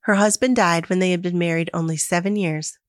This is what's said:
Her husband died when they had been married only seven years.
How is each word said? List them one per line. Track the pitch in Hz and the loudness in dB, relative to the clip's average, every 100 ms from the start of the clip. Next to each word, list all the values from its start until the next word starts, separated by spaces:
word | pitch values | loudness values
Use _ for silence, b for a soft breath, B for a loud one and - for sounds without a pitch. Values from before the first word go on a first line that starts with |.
Her | - | 2
husband | 202 208 208 254 240 | 2 2 2 0 2
died | 180 170 170 | 4 2 0
when | 185 | 0
they | 185 | 2
had | 180 | 0
been | 180 175 | -2 -2
married | 170 165 165 | 0 -2 -2
only | 170 165 156 | -4 -4 -4
seven | - 175 185 | -2 -2 -2
years. | 208 180 156 156 - | -2 -2 -4 -8 -14